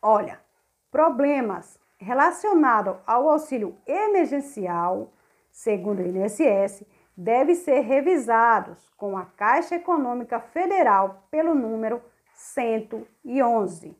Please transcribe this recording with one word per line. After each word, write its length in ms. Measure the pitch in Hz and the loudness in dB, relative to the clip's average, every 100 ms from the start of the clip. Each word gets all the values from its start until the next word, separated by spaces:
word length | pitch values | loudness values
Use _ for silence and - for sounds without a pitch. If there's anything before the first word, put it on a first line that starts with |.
Olha, 360 | 214 214 185 - _ _ _ _ _ | 4 2 0 -12 _ _ _ _ _
problemas 880 | 277 320 247 285 285 233 180 - _ _ _ | 2 2 2 0 0 -2 -6 -12 _ _ _
relacionados 960 | 190 247 311 349 427 370 302 220 202 180 - | -6 2 2 2 0 2 4 2 0 -6 -2
ao 220 | 233 285 | 0 2
auxílio 480 | 302 302 254 202 - - | 2 0 -6 -6 -10 -6
emergencial, 1300 | 320 427 392 302 277 277 - 185 175 175 190 240 _ _ _ _ | -2 0 2 2 -2 -6 -8 -6 -2 -2 -4 -8 _ _ _ _
segundo 500 | - - 208 185 196 | -10 -4 -4 -2 -4
o 60 | 180 | -4
I 40 | |
N 120 | 185 | -2
S 200 | 202 - 302 | -4 2 2
S, 400 | 196 196 196 - _ _ - | 2 0 -4 -20 _ _ -10
devem 380 | 175 233 285 | 0 2 2
ser 260 | 349 - 269 | 2 2 0
revisados 1080 | 226 269 294 359 226 226 233 220 - 170 _ _ | 2 0 2 0 2 2 4 2 0 -16 _ _
com 180 | 202 196 | -8 -8
a 80 | |
Caixa 520 | 180 _ 208 269 339 349 | -10 _ 0 0 0 -6
Econômica 600 | 349 339 254 240 240 233 | -2 -2 -2 -6 -6 -8
Federal 880 | - - 359 392 269 196 196 190 _ | -6 -4 -2 2 4 4 2 -4 _
pelo 240 | 302 330 | -2 2
número 480 | 302 226 220 220 240 - _ _ | 2 0 -4 -4 -6 -10 _ _
cento 720 | _ - - 240 220 220 226 - _ | _ -12 -6 -2 -2 -4 -14 -14 _
e 180 | 262 254 | -6 0
onze 540 | 247 226 190 165 165 - | 2 2 -2 -6 -18 -20